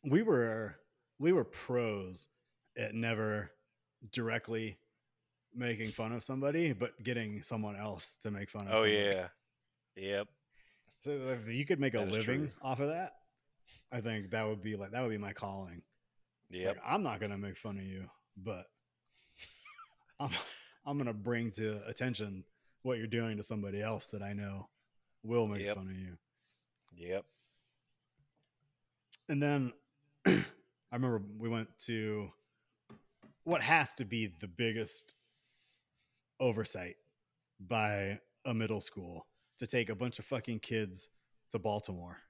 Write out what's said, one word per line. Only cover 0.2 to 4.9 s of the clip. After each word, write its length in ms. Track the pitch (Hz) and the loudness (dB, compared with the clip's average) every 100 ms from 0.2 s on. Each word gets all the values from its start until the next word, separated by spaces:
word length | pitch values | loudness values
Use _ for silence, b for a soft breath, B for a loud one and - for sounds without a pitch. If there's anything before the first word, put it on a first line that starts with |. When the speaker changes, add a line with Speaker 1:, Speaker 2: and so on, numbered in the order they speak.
Speaker 1:
were, 540 | 220 147 117 110 107 - _ _ _ _ | 8 6 6 2 -4 -8 _ _ _ _
we 140 | 151 | 6
were 120 | 185 123 | 6 4
pros 800 | - - 123 117 104 92 92 - _ _ _ _ - | -4 0 2 2 0 -4 -8 -12 _ _ _ _ -6
at 160 | 110 | -4
never 580 | 113 113 113 110 107 101 - _ _ _ _ 110 | -2 0 2 2 0 -2 -12 _ _ _ _ -8
directly 680 | - 113 117 - 113 110 98 _ | -2 0 0 0 -2 -2 -6 _